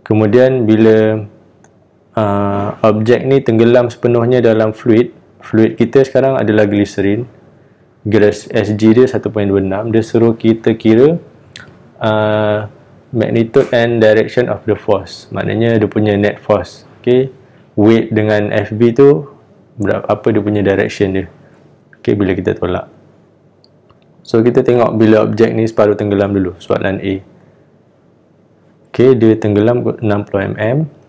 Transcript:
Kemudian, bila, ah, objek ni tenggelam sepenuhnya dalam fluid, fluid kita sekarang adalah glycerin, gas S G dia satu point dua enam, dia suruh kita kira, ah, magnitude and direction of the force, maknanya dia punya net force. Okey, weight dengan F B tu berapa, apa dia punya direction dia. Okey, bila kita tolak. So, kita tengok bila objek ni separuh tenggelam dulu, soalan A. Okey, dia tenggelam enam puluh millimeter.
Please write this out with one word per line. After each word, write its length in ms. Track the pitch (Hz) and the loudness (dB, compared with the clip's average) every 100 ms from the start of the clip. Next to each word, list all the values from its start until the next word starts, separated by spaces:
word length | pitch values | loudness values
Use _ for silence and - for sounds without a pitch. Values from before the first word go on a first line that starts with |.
Kemudian, 640 | - 107 107 120 127 131 110 | -2 0 2 4 2 2 0
bila, 640 | 110 113 110 110 107 104 _ _ _ _ _ _ _ _ - | 4 4 4 2 -2 -8 _ _ _ _ _ _ _ _ -4
ah, 640 | 104 101 101 101 104 - | -2 -2 -4 -4 -6 -2
objek 420 | 110 107 110 123 135 | -2 0 0 0 2
ni 100 | 135 131 | 0 0
tenggelam 480 | 113 117 123 120 | 2 4 4 0
sepenuhnya 480 | - 120 120 120 127 | -4 -2 0 0 2
dalam 320 | 117 110 110 | 2 2 0
fluid, 400 | 107 120 110 123 - _ _ - | -2 0 2 0 -6 _ _ -4
fluid 320 | 107 113 - | 0 0 0
kita 240 | 117 135 | 0 2
sekarang 400 | 131 131 135 131 | 2 0 0 -2
adalah 240 | 110 107 104 | 0 0 0
glycerin, 640 | 101 98 - 98 107 123 _ _ _ _ _ _ _ 104 | 0 -4 -2 -4 -4 -8 _ _ _ _ _ _ _ -2
gas 400 | 107 104 - - | 2 2 0 -6
S 240 | 117 104 | -4 -2
G 240 | 107 110 113 | 0 4 4
dia 80 | 131 | 2
satu 240 | 107 110 | 0 -4
point 160 | 110 101 | -4 -2
dua 160 | 98 | -2
enam, 320 | 95 98 113 | -2 -6 -2
dia 80 | 110 | -2
suruh 320 | 107 113 117 | -2 0 0
kita 400 | 113 113 113 - | 0 -2 0 -2
kira, 480 | 113 110 110 143 170 - _ _ - - - - - | 0 2 4 4 2 -8 _ _ -20 -20 -20 -20 -8
ah, 640 | 113 107 107 107 107 107 104 - _ _ _ | -4 -2 -2 -2 -2 -4 -6 -16 _ _ _
magnitude 560 | 113 110 117 113 139 131 | -4 -2 -2 0 0 2
and 320 | 120 117 117 | 0 0 2
direction 480 | 110 107 104 - 120 | 2 2 0 -2 -4
of 160 | 101 - | -4 -4
the 80 | |
force, 560 | 101 - 95 92 - - | -4 -2 -4 -4 -20 -12
maknanya 480 | 98 104 104 117 113 | -8 -4 -2 0 0
dia 80 | 107 | 0
punya 320 | 110 107 101 | -2 -2 0
net 240 | 101 - | -2 -4
force. 480 | - 104 - - - - | -2 -2 -2 -16 -20 -8
Okey, 300 | - 123 135 - _ _ _ - | 0 0 0 -10 _ _ _ 0
weight 320 | 104 113 - | 4 4 2
dengan 400 | 107 107 104 107 | -2 0 -2 -2
F 240 | 104 104 | -4 -6
B 160 | 107 120 | 0 0
tu 400 | 117 143 156 147 - _ _ _ - | 4 4 4 -4 -20 _ _ _ -8
berapa, 260 | 98 104 - | -4 -4 -4
apa 180 | 104 110 | -4 -2
dia 80 | 104 | -2
punya 240 | 101 104 98 | -2 -2 0
direction 480 | 98 64 - 98 | 0 -4 -2 -4
dia. 160 | 95 90 - _ _ _ _ _ _ | -4 -8 -16 _ _ _ _ _ _
Okey, 160 | - 110 | -4 -2
bila 160 | 95 95 | -2 -2
kita 220 | 95 - | -4 -4
tolak. 340 | 90 90 - - _ _ _ _ _ _ _ _ _ _ _ _ | -4 -6 -8 -20 _ _ _ _ _ _ _ _ _ _ _ _
So, 160 | - 113 | -4 0
kita 240 | 120 127 | 2 0
tengok 320 | 120 120 117 110 | 0 2 0 2
bila 240 | 110 110 110 | 4 4 2
objek 240 | 107 113 | 0 0
ni 160 | 117 110 | 0 -4
separuh 320 | 110 104 104 | 0 0 0
tenggelam 320 | 104 98 98 | -2 -2 0
dulu, 240 | 98 90 87 | -2 -4 -8
soalan 400 | - 110 98 92 | -6 -4 -2 -4
A. 120 | 95 95 - _ _ _ _ _ _ _ _ _ _ _ _ _ _ _ _ | -6 -8 -10 _ _ _ _ _ _ _ _ _ _ _ _ _ _ _ _
Okey, 320 | - 127 123 | 0 2 4
dia 160 | 113 110 | 2 2
tenggelam 480 | 107 101 110 123 113 - | 0 0 0 0 -4 -4
enam 240 | 110 101 | -4 -4
puluh 240 | 104 98 101 | -4 -6 -6
millimeter. 400 | 95 107 139 156 - | -4 -4 -2 -4 -10